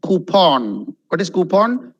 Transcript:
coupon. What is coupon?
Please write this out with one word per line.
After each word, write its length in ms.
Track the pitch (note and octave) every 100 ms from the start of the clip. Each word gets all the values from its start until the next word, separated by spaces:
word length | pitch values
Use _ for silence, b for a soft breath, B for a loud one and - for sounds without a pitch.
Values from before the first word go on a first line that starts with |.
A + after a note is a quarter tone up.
coupon. 920 | D#3+ F#3 - G3+ F3 C3+ A2 G2+ - - _
What 120 | E3
is 80 | F#3
coupon? 640 | F#3 F3+ G3 A3+ B3 -